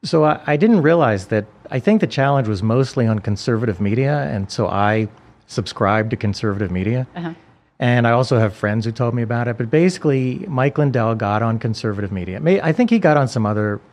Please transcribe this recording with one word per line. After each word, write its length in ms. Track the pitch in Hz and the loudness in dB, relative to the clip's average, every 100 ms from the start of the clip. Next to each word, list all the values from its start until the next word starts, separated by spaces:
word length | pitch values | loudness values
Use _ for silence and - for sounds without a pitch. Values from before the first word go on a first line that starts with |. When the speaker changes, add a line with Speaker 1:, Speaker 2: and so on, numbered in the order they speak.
Speaker 1:
So 220 | 196 160 | 0 2
I, 160 | 151 151 - | 2 2 0
I 100 | 147 | 2
didn't 260 | 214 220 | 4 6
realize 460 | 147 170 135 104 95 | 6 4 4 2 0
that, 180 | 110 104 - - | -2 -4 -12 -8
I 80 | 139 | -4
think 220 | - 214 | 2 2
the 60 | 147 | 2
challenge 400 | - 139 139 113 | 0 2 2 0
was 140 | 101 | -2
mostly 440 | 110 117 135 - 117 | 0 0 0 0 0
on 140 | 110 | 0
conservative 600 | 101 101 - 117 117 90 | -2 -4 -2 -2 -2 -2
media, 440 | 101 110 135 147 | -2 0 0 -2
and 260 | 139 101 98 | -4 -6 -6
so 160 | - 107 | -4 -2
I 420 | 95 104 110 107 - - _ _ | 0 2 2 -2 -8 -20 _ _
subscribed 640 | - 98 - 101 107 110 | -8 -8 -2 0 2 0
to 60 | - | -2
conservative 540 | 107 98 110 98 101 | -4 -2 -4 -2 -4
media. 340 | 90 95 123 127 | -2 -2 -2 -4
Speaker 2:
Uh-huh. 180 | - 170 165 _ _ _ _ | -8 -10 -12 _ _ _ _
Speaker 1:
And 280 | 127 123 117 | 0 2 4
I 60 | |
also 260 | 117 127 123 | 2 2 2
have 160 | 110 101 | 2 0
friends 300 | 104 107 110 | -4 -2 -4
who 40 | |
told 200 | 113 120 | -4 -4
me 60 | 120 | -2
about 260 | 113 117 120 | -4 -4 -4
it. 100 | 117 | -4
But 120 | 117 | 0
basically, 680 | 151 180 180 156 135 127 123 - | 2 2 0 0 0 0 -4 -6
Mike 300 | 135 135 139 | -2 0 2
Lindell 360 | 147 123 113 | 0 2 0
got 280 | 113 107 104 | -2 0 0
on 160 | 113 113 | 0 -2
conservative 520 | 113 107 110 101 101 | -4 -4 -4 -4 -6
media. 300 | 95 90 92 | -6 -6 -4
May-, 200 | 156 196 | 0 2
I 100 | 160 | 2
think 160 | 160 240 | 0 2
he 100 | 233 | 4
got 200 | 180 151 | 4 4
on 100 | 135 | 2
some 160 | - | 0
other 380 | 107 107 104 101 - | 0 0 -2 -4 -10